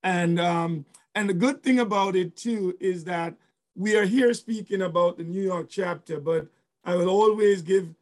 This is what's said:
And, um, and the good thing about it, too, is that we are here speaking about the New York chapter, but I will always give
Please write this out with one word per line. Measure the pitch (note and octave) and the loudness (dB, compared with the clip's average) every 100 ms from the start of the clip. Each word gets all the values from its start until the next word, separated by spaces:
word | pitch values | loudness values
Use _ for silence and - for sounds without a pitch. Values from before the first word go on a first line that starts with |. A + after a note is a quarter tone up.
And, | F#3+ F3+ F3 E3+ | 0 0 2 2
um, | F3 E3+ E3 E3 C#3 - _ G3+ | 0 0 -2 -6 -8 -20 _ -4
and | G3+ | -2
the | |
good | F3 A#3+ C#4 | 2 0 0
thing | - B3+ | 0 2
about | A#3 G3+ G3 F#3 | 2 0 0 0
it, | E3+ - | -2 -6
too, | A#3 A3+ F#3+ F3+ | -6 -4 -4 -4
is | F#3+ F3+ D#3+ | -4 -4 -6
that | F3 E3+ - _ _ _ - | -6 -6 -10 _ _ _ -6
we | G3+ G#3+ | 0 2
are | G3+ | 2
here | A#3+ B3 | 4 2
speaking | A#3+ - A3 F#3 G3 | 0 -4 -8 -4 -4
about | F#3 E3+ F3 F3 | -2 2 0 0
the | |
New | E3 F#3 | -8 -4
York | F#3+ F3+ E3 | -4 -4 -6
chapter, | - F3+ E3+ _ D#3 | -6 -4 -4 _ -8
but | C#3+ E3 D#3 _ _ _ - | -2 -4 -4 _ _ _ -4
I | F3+ | 0
will | F3+ | 2
always | F#3+ G#3+ G#3+ G#3 G3 | 4 4 4 4 2
give | D#3+ F#3+ F3+ D#3+ | 2 0 0 -14